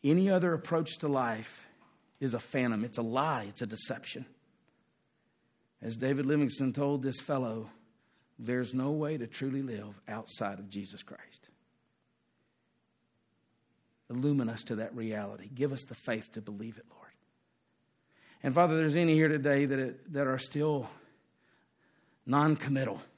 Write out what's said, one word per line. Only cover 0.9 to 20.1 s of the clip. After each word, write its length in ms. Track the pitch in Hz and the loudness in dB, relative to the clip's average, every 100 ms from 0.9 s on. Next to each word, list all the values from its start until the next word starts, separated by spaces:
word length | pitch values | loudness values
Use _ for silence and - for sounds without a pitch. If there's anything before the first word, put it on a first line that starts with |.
| - | -4
to 100 | 151 | 0
life 580 | 139 120 110 113 - - _ _ _ _ _ | 0 0 -2 -8 -16 -20 _ _ _ _ _
is 140 | 139 | -4
a 40 | 117 | -4
phantom. 460 | - 139 123 110 | -4 -2 0 0
It's 140 | 120 117 | -4 -4
a 40 | |
lie. 420 | 117 123 151 135 | -2 0 0 0
It's 180 | 101 104 | -4 -8
a 40 | 113 | -8
deception. 600 | 110 - 117 - - 127 - _ _ _ _ _ _ _ _ _ _ _ _ _ _ | -6 -8 -8 -8 -12 -14 -18 _ _ _ _ _ _ _ _ _ _ _ _ _ _
As 160 | 113 113 | -10 -2
David 300 | 131 135 131 | 0 2 2
Livingstone 460 | 151 139 - 131 | 2 2 0 -2
told 300 | 131 143 143 | 0 0 0
this 180 | 135 127 | -2 -4
fellow, 500 | - 143 123 110 110 - _ _ _ _ _ _ | -2 -2 -2 -4 -8 -16 _ _ _ _ _ _
"There's 360 | 113 123 123 | -2 -2 0
no 160 | 127 135 | -2 0
way 240 | 151 151 156 | 0 -2 -2
to 100 | 113 | -6
truly 360 | - 135 135 | -4 -4 -2
live 360 | 135 110 104 101 - | -4 -6 -10 -14 -10
outside 500 | 107 113 - 104 98 | -10 -8 -4 -4 -4
of 100 | 98 | -10
Jesus 340 | 98 98 101 | -10 -10 -12
Christ." 460 | - - - - _ _ _ _ _ _ _ _ _ _ _ _ _ _ _ _ _ _ _ _ _ _ _ _ _ _ _ | -16 -18 -20 -20 _ _ _ _ _ _ _ _ _ _ _ _ _ _ _ _ _ _ _ _ _ _ _ _ _ _ _
Illumine 400 | 123 139 143 117 | 0 2 4 2
us 140 | 113 | -2
to 120 | - 110 | -6 -4
that 180 | 110 | -4
reality. 540 | 120 113 107 101 104 98 | -6 -4 -4 -6 -10 -14
Give 240 | 127 139 | -2 -2
us 120 | 135 | -2
the 100 | - | -10
faith 380 | - - 110 107 | -12 -4 -4 -4
to 100 | - | -12
believe 340 | 104 104 113 110 | -10 -10 -10 -12
it, 80 | - | -20
Lord. 120 | - - _ _ _ _ _ _ _ _ _ _ _ - - | -20 -20 _ _ _ _ _ _ _ _ _ _ _ -20 -6
And 120 | 135 | 0
Father, 220 | 131 175 160 | 6 6 6
there's 200 | 156 147 | 4 4
any 180 | 170 | 6
here 140 | 156 156 | 8 6
today 380 | 151 139 139 143 | 4 4 4 4
that, 460 | 135 131 127 - | 2 -2 -6 -8